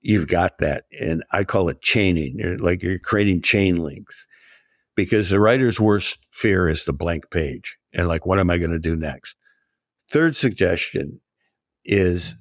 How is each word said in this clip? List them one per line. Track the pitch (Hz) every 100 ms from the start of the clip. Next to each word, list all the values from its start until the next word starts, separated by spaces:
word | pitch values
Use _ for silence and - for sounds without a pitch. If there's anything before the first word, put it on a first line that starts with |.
you've | - 104 73
got | 85 92 -
that. | 76 71 _ -
And | 80 82 -
I | 92
call | 101 101 87
it | -
chaining. | - 113 95 85 69 71
You're, | 87 90
like, | 87 90
you're | 92 92
creating | - 104 104 90
chain | - 104 95 87
links. | 78 - - - _ _ _ _ _ _ _
Because | - 92 110 92
the | 101
writer's | 107 131 127 104
worst | 107 104 - - _
fear | - 113 95 87
is | 78
the | -
blank | 69 85 80 -
page. | - 73 - - - _
And, | - 87
like, | 82 92
what | 95
am | 90
I | 87
gonna | 85 82
do | 82 82
next? | 78 67 - - _ _ _ _ _ _ _
Third | 151 165 151
suggestion | 131 92 90 87 - - 71 - _ _ _ _ _ _
is | - 101 90 87 85 -